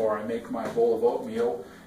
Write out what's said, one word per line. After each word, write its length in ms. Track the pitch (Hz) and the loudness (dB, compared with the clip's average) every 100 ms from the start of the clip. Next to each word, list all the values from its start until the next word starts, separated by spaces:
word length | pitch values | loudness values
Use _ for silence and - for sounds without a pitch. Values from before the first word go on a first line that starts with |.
or 160 | 110 107 | 0 0
I 40 | |
make 260 | 110 113 - | -2 -6 -4
my 160 | 117 107 | -6 -2
bowl 280 | 117 117 107 | 2 4 4
of 80 | |
oatmeal 600 | 120 127 110 113 120 - - - | 2 0 -4 -2 0 -2 -8 -18